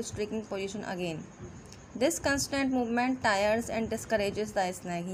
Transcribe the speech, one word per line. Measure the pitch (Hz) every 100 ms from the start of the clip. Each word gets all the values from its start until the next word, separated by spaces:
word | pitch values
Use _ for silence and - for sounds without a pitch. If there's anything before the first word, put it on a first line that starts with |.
| 233
striking | - 214 220 214
position | 196 196 202 -
again, | 180 175 156 - - - - - - - -
this | 277 330
constant | 294 277 - 277 269
movement | 254 226 240 254 262
tires | 233 196 208 226 233 226
and | 220
discourages | 220 - 220 202 196 214 208
the | 185 185
snake। | 175 175 175